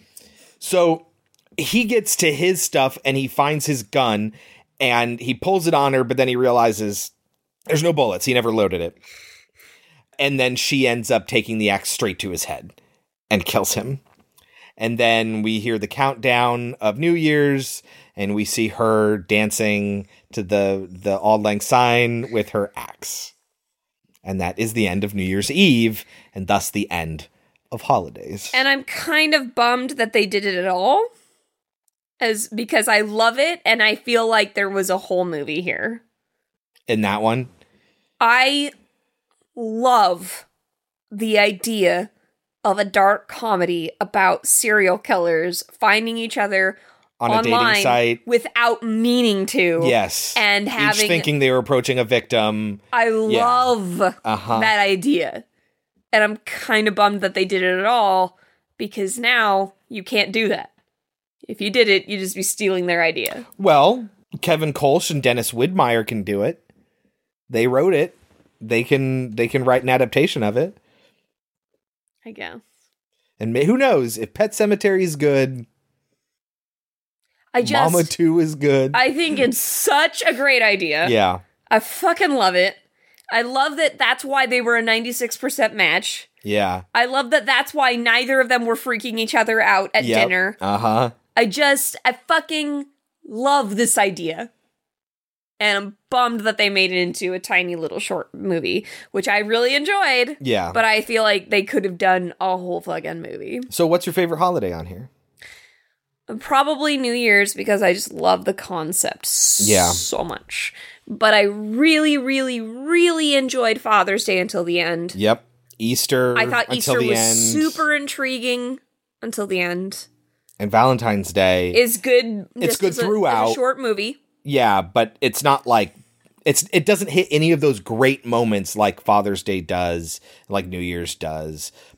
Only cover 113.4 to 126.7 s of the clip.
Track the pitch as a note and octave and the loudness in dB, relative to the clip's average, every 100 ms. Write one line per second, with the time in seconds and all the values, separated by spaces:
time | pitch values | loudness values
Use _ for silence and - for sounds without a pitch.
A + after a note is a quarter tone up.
113.4 | C4 C4+ A#3 A3 A3 G#3 F#3 F#3+ - F#3+ | 0 -2 0 -2 2 2 2 -2 0 -2
114.4 | F3+ - F3 F3 E3+ E3+ F3 F#2+ G#2 A#2 | -2 -4 -2 -2 -2 -4 -6 -2 0 0
115.4 | _ _ _ _ A2+ B2+ - C3 B2+ A#2+ | _ _ _ _ -4 -2 0 2 2 2
116.4 | A#2+ B2 - B2 C#3 B2+ A#2+ A#3 A2+ A2+ | 0 0 -2 -4 0 0 2 2 2 2
117.4 | - D4+ D#4 D#4 D4+ D4 C#4+ - C4+ C4 | 0 0 -2 -2 -2 -2 -4 -6 -6 -4
118.4 | B3 B3 B3 C4 _ _ _ _ A3+ A3+ | -4 -4 -6 -10 _ _ _ _ -10 -8
119.4 | G3+ F#3 F3 F3 F#3+ - - _ _ _ | -6 -4 -4 -4 -8 -12 -18 _ _ _
120.4 | _ _ G#2 A2+ B2+ B2+ A#2 G#2 F2 F2+ | _ _ 0 4 4 2 0 -2 -2 2
121.4 | F#2 F#2 F2+ C#3 A#3+ A#3 C4 B3 A3+ G#3 | 4 4 2 2 2 0 2 2 0 -10
122.4 | F#3 - F#3 F#3 F#3+ D3 F#3+ G#3+ E3 A#2 | -12 -4 -4 0 -2 -2 -2 0 2 2
123.4 | D#3+ A3+ B3+ C4 B3+ G3 G#3+ C#4+ _ _ | 2 2 -2 -2 -4 -4 -4 -8 _ _
124.4 | - C#3 A#2 G2 F2 A#2+ A2 _ B2+ - | -2 2 4 2 2 0 0 _ -2 2
125.4 | C#3+ C#3 A#2+ A#2 G2 _ _ _ _ _ | 2 2 4 2 2 _ _ _ _ _
126.4 | D#3 C#3 - | 0 0 0